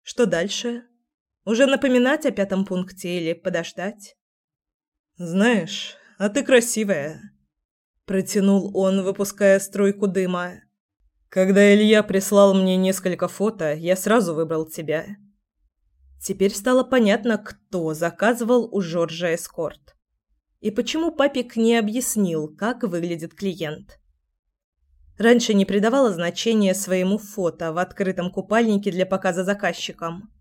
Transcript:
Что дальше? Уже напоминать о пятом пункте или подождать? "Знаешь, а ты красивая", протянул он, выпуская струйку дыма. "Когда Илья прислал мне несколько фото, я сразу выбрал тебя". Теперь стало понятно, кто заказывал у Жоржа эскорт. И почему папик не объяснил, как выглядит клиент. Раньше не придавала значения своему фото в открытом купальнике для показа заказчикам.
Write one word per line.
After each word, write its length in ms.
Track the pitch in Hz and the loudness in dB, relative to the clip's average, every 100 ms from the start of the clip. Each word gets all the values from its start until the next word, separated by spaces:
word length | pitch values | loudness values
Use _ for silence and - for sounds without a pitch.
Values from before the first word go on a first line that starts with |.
Что 240 | - - | -14 -2
дальше? 600 | 233 165 190 - 240 240 - _ _ _ _ _ | 0 0 -2 -6 -8 -10 -14 _ _ _ _ _
Уже 220 | - 226 269 | -4 2 4
напоминать 580 | 269 277 254 247 302 | 4 2 2 2 0
о 60 | 294 | -2
пятом 340 | 196 196 190 | -4 -4 -2
пункте 540 | 196 185 185 - 175 175 | -2 -4 -6 -10 -8 -4
или 160 | 165 | -4
подождать? 800 | 170 - 170 165 - 185 - - _ _ _ _ _ _ _ _ _ _ _ | -4 -4 -6 -8 -8 -10 -10 -20 _ _ _ _ _ _ _ _ _ _ _
"Знаешь, 760 | 175 180 220 226 175 - - - _ _ | -6 0 2 2 -2 -10 -12 -16 _ _
а 140 | 202 | -4
ты 120 | 202 | -2
красивая", 800 | 262 262 233 - 208 170 143 156 208 _ _ _ _ _ _ _ - | 4 4 4 -4 -2 -2 -2 -10 -18 _ _ _ _ _ _ _ -4
протянул 680 | 190 185 214 196 196 185 | -4 -2 0 4 2 0
он, 280 | 196 190 190 | 0 0 0
выпуская 560 | 185 196 196 - 202 196 | -2 -4 -6 2 4 4
струйку 480 | 196 196 196 202 208 | 2 0 0 2 -2
дыма. 560 | 180 185 180 175 - _ _ _ _ _ _ _ | 0 -2 -2 -6 -12 _ _ _ _ _ _ _
"Когда 460 | 190 190 196 202 | 0 4 6 8
Илья 280 | 202 214 214 | 6 6 4
прислал 520 | 214 190 196 202 202 | 4 -2 2 6 6
мне 240 | 196 190 185 | 6 2 2
несколько 500 | 190 185 185 170 175 | 2 0 -4 -4 -6
фото, 460 | - 202 214 160 | -2 -4 -2 -4
я 200 | 156 165 | -4 -2
сразу 400 | 185 202 226 180 | -2 2 2 2
выбрал 300 | 156 160 160 | -2 -2 -4
тебя". 400 | 160 - 156 156 175 202 _ _ _ _ _ _ _ _ _ - | -6 -10 -6 -6 -6 -18 _ _ _ _ _ _ _ _ _ -16
Теперь 360 | - 196 190 | -10 0 0
стало 280 | - - 254 | 0 2 2
понятно, 540 | 247 262 214 208 220 214 | 2 2 4 2 0 -2
кто 560 | - - _ 180 160 | -4 -20 _ -6 -4
заказывал 800 | 156 170 - 208 240 226 247 226 | -4 -4 0 0 0 2 0 2
у 80 | 202 | -4
Жоржа 540 | 170 170 165 165 175 | -4 -2 -4 -4 -4
эскорт. 600 | 170 - - 170 - _ _ _ _ _ _ _ _ | -4 -6 -8 -8 -8 _ _ _ _ _ _ _ _
И 100 | 208 | -6
почему 400 | 214 240 311 330 | -4 -4 -2 -2
папик 460 | 320 277 277 240 226 | 0 0 0 -6 0
не 200 | 226 233 | 2 2
объяснил, 720 | 214 226 247 214 190 160 151 156 | 0 -4 -4 -2 -2 -2 -6 -6
как 280 | 208 247 | -6 -4
выглядит 500 | 202 170 170 170 160 | -4 -4 -6 -6 -10
клиент. 640 | _ 196 180 156 151 - - _ _ _ _ _ _ _ _ _ _ _ _ | _ -8 -6 -8 -10 -16 -20 _ _ _ _ _ _ _ _ _ _ _ _
Раньше 360 | 226 240 240 | 4 4 4
не 100 | 202 | 2
придавала 480 | 190 202 208 269 254 | 2 2 2 2 2
значения 640 | 170 170 170 233 226 196 | 0 -6 -4 -2 0 0
своему 440 | 190 196 185 185 208 | -2 -2 -2 0 -2
фото 540 | 208 - 175 160 165 | -4 -4 -4 -4 -8
в 60 | 160 | -4
открытом 520 | 180 - 190 185 180 | -6 -4 -4 -4 -6
купальнике 600 | - - 220 226 202 202 | -6 -2 0 2 0 -2
для 160 | 175 185 | -2 -2
показа 380 | 190 190 175 | -2 -2 -2
заказчикам. 880 | 185 202 196 170 - 165 165 170 214 _ | -2 -2 -4 -6 -10 -10 -10 -12 -16 _